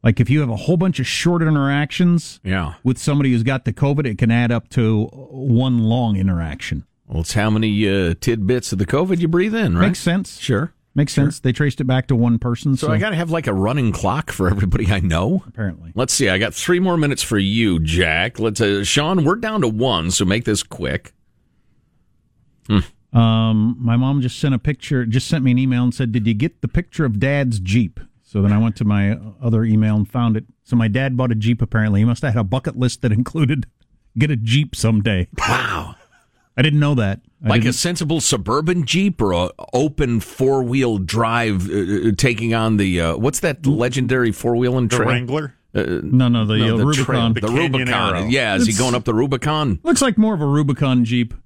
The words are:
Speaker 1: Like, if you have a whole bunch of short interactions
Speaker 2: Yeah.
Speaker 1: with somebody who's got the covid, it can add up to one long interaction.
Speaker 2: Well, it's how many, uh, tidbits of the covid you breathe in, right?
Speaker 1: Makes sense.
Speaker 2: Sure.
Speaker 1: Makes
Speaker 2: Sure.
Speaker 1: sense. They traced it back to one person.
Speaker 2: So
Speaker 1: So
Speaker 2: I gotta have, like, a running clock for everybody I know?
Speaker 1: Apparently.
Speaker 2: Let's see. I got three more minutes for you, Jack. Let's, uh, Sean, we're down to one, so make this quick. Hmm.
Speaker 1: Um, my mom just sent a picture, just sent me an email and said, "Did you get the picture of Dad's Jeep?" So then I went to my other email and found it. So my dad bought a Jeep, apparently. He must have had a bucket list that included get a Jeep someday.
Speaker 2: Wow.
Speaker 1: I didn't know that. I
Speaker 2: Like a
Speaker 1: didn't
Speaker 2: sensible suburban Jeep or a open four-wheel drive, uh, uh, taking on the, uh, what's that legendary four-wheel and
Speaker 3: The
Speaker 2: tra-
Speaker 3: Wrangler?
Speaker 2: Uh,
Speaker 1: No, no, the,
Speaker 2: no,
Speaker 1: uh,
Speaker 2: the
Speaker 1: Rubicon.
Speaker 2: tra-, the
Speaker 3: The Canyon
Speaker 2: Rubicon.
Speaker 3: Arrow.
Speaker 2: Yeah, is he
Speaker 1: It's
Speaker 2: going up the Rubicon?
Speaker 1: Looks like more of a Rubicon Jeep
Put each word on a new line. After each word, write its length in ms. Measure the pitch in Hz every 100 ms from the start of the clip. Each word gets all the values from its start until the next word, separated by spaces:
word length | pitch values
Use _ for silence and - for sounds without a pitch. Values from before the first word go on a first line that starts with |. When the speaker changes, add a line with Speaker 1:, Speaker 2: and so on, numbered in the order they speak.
Speaker 1:
Like, 160 | 117 -
if 100 | 110
you 80 | 147
have 120 | 139
a 60 | 113
whole 200 | - 175
bunch 240 | 185 -
of 60 | 127
short 360 | - 170 175
interactions 960 | 160 147 139 143 147 - 180 170 - -
Speaker 2:
Yeah. 300 | 95 95 78 82
Speaker 1:
with 120 | 127 127
somebody 360 | - 143 135
who's 100 | 120
got 220 | 113 135
the 80 | -
covid, 340 | 104 143 143 139
it 120 | 104
can 120 | 117
add 220 | 117 120
up 160 | 120 -
to 360 | - 110 107 113
one 720 | - - 131 135 117 131 120
long 360 | 110 120 120 98
interaction. 680 | 95 85 80 71 - 71 - _ _
Speaker 2:
Well, 140 | 80
it's 100 | 82
how 180 | 113 107
many, 380 | 107 110 104 107
uh, 260 | 98 90 85
tidbits 500 | - 117 98 123 -
of 60 | 95
the 80 | 101
covid 320 | 139 185 175
you 80 | 165
breathe 280 | 170 208
in, 220 | 220 185 85
right? 100 | 196
Speaker 1:
Makes 100 | 180
sense. 400 | - 180 92 -
Speaker 2:
Sure. 340 | - 107 160 _ _
Speaker 1:
Makes 200 | 143 143
Speaker 2:
Sure. 100 | -
Speaker 1:
sense. 160 | 143 -
They 100 | 131
traced 280 | 123 147 -
it 60 | 131
back 200 | 127 127
to 80 |
one 240 | 123 120 117
person. 380 | 123 117 147 131
Speaker 2:
So 100 | 156
Speaker 1:
So 60 |
Speaker 2:
I 60 | -
gotta 180 | 220 170
have, 160 | 170
like, 160 | 165 135
a 40 |
running 360 | 95 104 143 120
clock 400 | 92 95 131 -
for 180 | - 90
everybody 440 | 101 95 101 101
I 80 | 98
know? 420 | 87 80 101 185 -
Speaker 1:
Apparently. 420 | - 101 82 82 85
Speaker 2:
Let's 160 | 135
see. 140 | - 107
I 100 | 95
got 160 | 110
three 240 | - - 180
more 180 | 185 175
minutes 280 | 147 135
for 140 | - 107
you, 420 | 98 110 110 85
Jack. 580 | 78 85 85 80 107 -
Let's, 220 | 113 104
uh, 240 | 107 101
Sean, 400 | 98 - 151 185
we're 100 | 143
down 280 | 214 226 214
to 60 | 127
one, 440 | 107 127 95 82
so 120 | -
make 200 | 90 104
this 180 | 117 104
quick. 520 | - - 65 73 - _ _ _ _ _ _ _ _ _ _ _ _ _ _ _ -
Hmm. 100 | 104 - _ _ 123
Speaker 1:
Um, 580 | 117 113 113 110 110 123
my 160 | 120 120
mom 240 | 131 139
just 180 | 123 -
sent 160 | 147
a 40 | 131
picture, 480 | - 151 - 135 117
just 200 | 123 -
sent 160 | 160
me 60 | 131
an 60 | 123
email 240 | 131 123
and 100 | 123
said, 180 | 117 123
"Did 140 | 113 107
you 80 |
get 260 | 107 156 _
the 80 | -
picture 360 | 175 175 -
of 140 | 143 104
Dad's 400 | 131 143 131 107
Jeep?" 400 | 92 110 98 - - _
So 200 | _ 104
then 100 | 101
I 60 | 104
went 180 | 113 107
to 80 |
my 340 | 104 104 101 110 107 101
other 240 | 123 113
email 320 | 113 107 110 107
and 100 | 104
found 300 | 127 117 110
it. 80 | - _
So 120 | _ 120
my 120 | 113
dad 280 | 110 135 123
bought 140 | 131
a 40 | 110
Jeep, 260 | 107 120
apparently. 380 | 113 113 107 101
He 40 |
must 180 | 113 120
have 120 | 147
had 60 | 117
a 40 |
bucket 320 | 98 123 147 120
list 240 | 127 -
that 100 | 123
included 540 | 104 123 160 143 147 - _ _ _ _ -
get 120 | 147
a 60 | 131
Jeep 380 | 110 131 151
someday. 540 | - 113 110 107 95 87 -
Speaker 2:
Wow. 560 | - - - 82 - - _ _ _ _ _ -
Speaker 1:
I 40 |
didn't 180 | 147 147
know 140 | 147 135
that. 240 | 101 98 _ _
I 40 | 117
Speaker 2:
Like 100 | 120
a 40 |
Speaker 1:
didn't 120 | 113 127
Speaker 2:
sensible 440 | 175 175 151 160
suburban 640 | - 120 95 131 156 180
Jeep 380 | 131 170 202 -
or 100 | 101
a 180 | 87 90 - -
open 480 | 123 151 143 135 117
four-wheel 760 | - - 135 135 123 135 127 107
drive, 720 | 85 110 113 117 113 98 92
uh, 380 | 95 90 101 113
uh, 40 | 98
taking 360 | 135 110 117
on 260 | 113 113 107
the, 220 | 95 87
uh, 160 | 82 73
what's 240 | 120 -
that 240 | 170 135 135
legendary 680 | 139 120 123 120 131 120
four-wheel 440 | - 120 117 123 127
and 140 | 117
Speaker 3:
The 60 | 123
Speaker 2:
tra- 100 | 120
Speaker 3:
Wrangler? 480 | 123 123 147 147 _ _
Speaker 2:
Uh, 260 | - 65 87
Speaker 1:
No, 260 | - 127 127
no, 160 | 120 107
the, 100 | 107
Speaker 2:
no, 180 | 110
Speaker 1:
uh, 40 | 113
Speaker 2:
the 80 | 131
Speaker 1:
Rubicon. 460 | 143 131 127 117
Speaker 2:
tra-, 0 |
the 60 | 113
Speaker 3:
The 40 | 107
Canyon 260 | 127 165
Speaker 2:
Rubicon. 420 | 131 123 110 90 90
Speaker 3:
Arrow. 100 | 104
Speaker 2:
Yeah, 300 | 135 117 95
is 80 |
he 60 | 110
Speaker 1:
It's 80 | 101
Speaker 2:
going 160 | 127
up 100 | 120
the 100 | 110
Rubicon? 640 | 110 139 131 147 151 147 87
Speaker 1:
Looks 180 | 330 269
like 160 | 269 208
more 160 | 220
of 60 | 196
a 60 | 147
Rubicon 580 | 147 143 135 139 127
Jeep 280 | 117 123 117 -